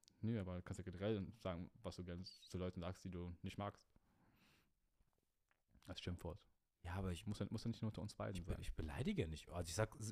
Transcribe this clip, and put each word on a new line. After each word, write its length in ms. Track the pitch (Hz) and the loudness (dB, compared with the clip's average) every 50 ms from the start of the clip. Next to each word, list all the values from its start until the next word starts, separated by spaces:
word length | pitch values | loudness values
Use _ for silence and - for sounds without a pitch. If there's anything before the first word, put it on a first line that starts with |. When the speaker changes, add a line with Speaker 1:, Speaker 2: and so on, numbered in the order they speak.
| - - - - | -20 -20 -6 0
Speaker 1:
Nö, 160 | - 110 117 107 | 2 2 2 2
aber 160 | 92 90 90 | 2 0 -2
du 60 | 90 | -4
kannst 160 | - - 92 - | -4 -4 -6 -4
ja 60 | 90 | -4
generell 420 | 95 82 87 98 110 113 101 92 82 - - | -4 -2 2 4 4 4 4 2 0 -4 -2
sagen, 320 | - 95 87 85 90 - - - | 0 0 0 0 -2 -6 -8 -6
was 140 | - 92 - | -6 -4 -4
du 80 | - 87 | -4 -4
gerne 180 | 87 85 87 92 | -4 -4 -4 -6
zu 340 | - - - - - - 90 | -8 -10 -14 -10 -6 -2 0
Leuten 220 | 90 92 - 92 | 0 0 0 0
sagst, 240 | 85 87 92 - - | -2 -2 -2 -2 -4
die 60 | 92 | -4
du 260 | 87 87 87 87 87 - | -4 -2 -4 -4 -4 -4
nicht 140 | - 95 - - | -4 -4 -2 0
magst. 320 | 101 101 - - - _ _ - - - - - - - - - - - - - _ _ _ _ _ _ _ _ _ _ _ _ _ _ _ _ _ _ _ _ _ _ - - - | -2 -2 -4 -6 -16 _ _ -20 -20 -20 -20 -20 -20 -20 -20 -20 -20 -20 -20 -20 _ _ _ _ _ _ _ _ _ _ _ _ _ _ _ _ _ _ _ _ _ _ -20 -16 -12
Als 140 | 98 92 - | -10 -8 -4
Schimpfwort. 400 | - 92 90 - - 82 80 - - - _ _ _ _ _ _ | -2 -2 -2 -2 -4 -6 -6 -8 -12 -20 _ _ _ _ _ _
Speaker 2:
Ja, 120 | - 87 85 | -6 -2 -2
aber 180 | 98 92 92 | 0 2 2
ich 140 | 87 82 - | 0 0 0
Speaker 1:
Muss 120 | 101 104 - | -2 0 0
ja, 60 | 101 - | 0 0
muss 140 | 120 107 - | 0 0 0
ja 40 | 117 | -2
nicht 140 | 113 - | 0 0
nur 60 | 113 110 | 0 0
unter 120 | - - | 0 -2
uns 120 | - 107 - | -4 -4 -4
beiden 220 | - 104 107 98 | -2 -2 -2 -2
Speaker 2:
ich 80 | 90 85 | 0 2
be-, 80 | - | 2
Speaker 1:
sein. 80 | - - | 2 2
Speaker 2:
ich 120 | - - - | 2 0 2
beleidige 540 | - 82 78 67 85 131 196 214 165 95 78 | 2 0 0 2 4 4 4 6 4 4 2
nicht. 200 | 78 - - - | 0 -4 -6 -2
Also 180 | 85 87 87 82 | -2 0 0 2
ich 60 | 82 | 6
sag, 200 | 110 110 - - - 110 110 | 6 6 4 4 -2 -4 -4